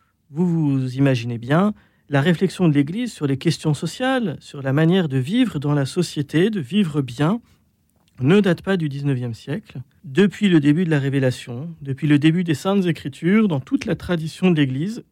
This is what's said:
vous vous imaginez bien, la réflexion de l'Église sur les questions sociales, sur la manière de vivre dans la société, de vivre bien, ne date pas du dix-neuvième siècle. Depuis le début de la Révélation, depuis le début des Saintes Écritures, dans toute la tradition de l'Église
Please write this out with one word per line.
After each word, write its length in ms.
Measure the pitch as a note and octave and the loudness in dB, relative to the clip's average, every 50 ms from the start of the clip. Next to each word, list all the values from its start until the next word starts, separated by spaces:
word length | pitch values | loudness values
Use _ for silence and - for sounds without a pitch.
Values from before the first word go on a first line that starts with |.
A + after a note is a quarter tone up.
| _ _ _ _ _ _ | _ _ _ _ _ _
vous 160 | C#3 D3+ F3+ | -4 -2 0
vous 520 | F3 E3 E3 D#3 C#3+ C#3 C3+ C3 B2+ B2 C3+ | 0 0 0 0 0 0 0 -2 -4 -2 0
imaginez 420 | C#3 D3 C3 A#2 A#2 A#2+ A#2+ A2 | 2 2 2 0 -2 -6 -8 -8
bien, 340 | A#2+ B2 D3 E3+ G3 G#3 G#3 - _ _ _ _ _ - | -4 0 0 2 2 0 -2 -4 _ _ _ _ _ -4
la 140 | C#3+ C#3 | -2 0
réflexion 480 | C#3 F3+ E3+ - G3 F#3 - - F#3 E3+ | 2 2 0 0 0 -2 -2 2 2 2
de 60 | C3+ | 4
l'Église 360 | C#3+ C#3 C#3 F3 A3+ B3 A3 | 4 0 0 -2 -6 -6 -8
sur 140 | - - D3+ | -8 -6 -4
les 120 | C3+ C#3 C3+ | -4 -4 0
questions 360 | - E3 D3+ - - D#3+ C#3+ | 0 -2 -2 0 -2 -2 -2
sociales, 640 | - - D#3+ - - B3+ C4 C4+ B3+ A#3 E3+ C3+ - | -2 -4 -8 -6 -4 -2 0 0 0 -2 -4 -6 -8
sur 220 | - - - D3 | -14 -18 -16 -8
la 100 | C3+ C3+ | -4 -2
manière 380 | C3 D3+ D#3+ D#3+ F#3 G3 F3 D3 | 0 2 4 4 4 4 2 0
de 80 | C3 C3+ | 0 -2
vivre 400 | B2 C#3 G#3 B3 C4 G#3 - D3+ | -2 0 2 0 0 0 0 -4
dans 160 | C3+ D3 D3 | -2 0 0
la 140 | D3 C3+ C3 | 0 0 -2
société, 640 | - F3+ E3+ - - D#3+ C#3+ - - D3+ F3+ A3+ | -2 -2 -4 -2 -2 -6 -6 -2 0 2 2 2
de 80 | G#3+ G3 | 0 -2
vivre 420 | C3 - F3+ G#3+ G3+ D#3+ C#3+ D3+ | -6 -2 0 0 0 0 0 -4
bien, 400 | C#3 B2 A#2+ - D3 D#3+ A3 A#3+ - _ _ _ _ _ _ _ _ _ _ _ _ _ _ - | -4 -4 -2 -2 0 0 0 -2 -6 _ _ _ _ _ _ _ _ _ _ _ _ _ _ -2
ne 180 | B2+ C#3 F#3 G#3 | 2 4 4 6
date 220 | G3 F#3+ E3 - | 6 4 2 0
pas 160 | - F#3+ G3 F3+ | 0 -2 -2 -2
du 100 | D#3+ D3 | -2 -4
dix-neuvième 460 | C3+ C#3 C#3+ C#3+ C3+ B2 B2 A#2+ A2+ | -4 -4 -2 -2 -2 -2 -2 -6 -8
siècle. 480 | - - C3 D3 A3 - _ - C#3 - _ _ _ _ | -10 -10 -8 -8 -8 -10 _ -16 -16 -16 _ _ _ _
Depuis 440 | D#3+ C3 D#3+ G3+ G3+ - - G#3 G3 | -4 2 4 4 4 2 2 0 4
le 120 | F3 D#3 | 4 6
début 260 | C#3 D3 D3 E3+ F#3 | 6 4 4 2 2
de 60 | D#3+ | 0
la 80 | D#3 C#3 | 0 0
Révélation, 760 | C3+ C#3 C3 C#3 C3 B2+ B2+ - - - A#2+ A#2+ D3+ E3+ E3 - | 0 0 0 0 0 0 -2 -2 -10 -12 -12 -10 -10 -12 -14 -14
depuis 240 | C#3+ C#3 C3 C3+ E3 | -8 -8 -8 -4 2
le 140 | D3 D3 C#3+ | 4 4 6
début 240 | C#3+ D#3+ D#3+ F#3 F3+ | 6 4 4 4 0
des 100 | E3+ D#3 | -2 -2
Saintes 320 | - - F#3+ G3+ G3+ F3+ | -2 0 0 0 0 2
Écritures, 600 | F3 D#3 - - D3 - - D#3+ E3+ G3+ A3 A3 G3 | 0 -2 -4 -6 -12 -12 -4 0 2 2 4 4 2
dans 120 | D#3 C3 | 0 -2
toute 240 | - - C4+ - - | -4 -2 -4 -4 -2
la 100 | A3+ - | -2 -4
tradition 560 | - - - F3 E3 D#3+ D#3 - - F#3 F#3 | -4 -2 -4 -4 -4 -4 -6 -8 0 2 2
de 60 | F3 D3+ | 4 4
l'Église 460 | C#3+ C3 C3 C3 E3 G#3 A3+ C4+ - _ | 2 0 0 -4 -4 -6 -6 -10 -14 _